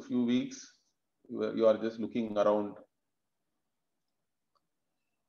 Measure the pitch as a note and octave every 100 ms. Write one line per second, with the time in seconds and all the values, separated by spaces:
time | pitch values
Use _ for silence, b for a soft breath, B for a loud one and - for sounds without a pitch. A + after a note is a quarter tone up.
0 | - B2 A#2+ B2 C#3+ - - _ _ _
1 | _ _ _ A#2 G#2+ A2 A2 G#2 A2 A2+
2 | G#2 B2 A2 G#2 G#2 G#2 G#2 F#2+ - _
3 | _ _ _ _ _ _ _ _ _ _
4 | _ _ _ _ _ _ _ _ _ _
5 | _ _